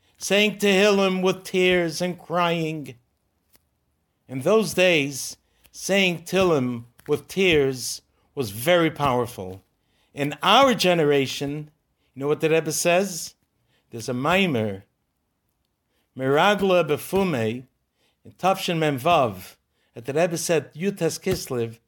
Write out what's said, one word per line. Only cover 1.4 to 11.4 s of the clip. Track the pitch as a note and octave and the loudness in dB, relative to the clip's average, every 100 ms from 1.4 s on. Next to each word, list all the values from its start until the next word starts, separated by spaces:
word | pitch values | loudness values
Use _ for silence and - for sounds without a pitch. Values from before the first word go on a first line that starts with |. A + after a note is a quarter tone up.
tears | - F#3 F3+ F3+ E3+ D3+ | -4 0 2 2 0 -4
and | F3+ F3 | -6 -6
crying. | - E3+ E3+ E3+ D#3+ D#3 C3+ A#2+ _ _ _ _ _ _ _ _ _ _ _ _ - | -6 -2 0 0 -4 -6 -10 -16 _ _ _ _ _ _ _ _ _ _ _ _ -14
In | C3 | -6
those | C#3+ A3 F3+ | 2 2 2
days, | D#3+ F#3 E3 C#3 C3+ - - _ _ _ | 2 2 2 0 -6 -12 -14 _ _ _
saying | - - G3 F#3 E3 | -12 -2 2 2 0
Tehillim | - F#3 F#3 D3+ B2+ A#2+ A#2+ _ - | -2 0 2 2 0 -6 -12 _ -4
with | D3 - | -4 -4
tears | F#3 F#3+ D3+ C3+ C3 - - _ _ _ | 0 2 4 2 -2 -8 -12 _ _ _
was | - A#2 | -8 -8
very | G#2 C#3 F3 D#3+ | -4 2 2 2
powerful. | D#3+ C#3+ B2 A2+ - F#2 F#2 _ _ _ _ _ | 0 0 0 -2 -6 -12 -14 _ _ _ _ _
In | - C#3+ - | -6 -6 -2
our | F3 A3+ C#4 | 4 6 6
generation, | F#3+ F3+ F3 D3 C#3+ C3 - | 4 2 2 4 2 0 -4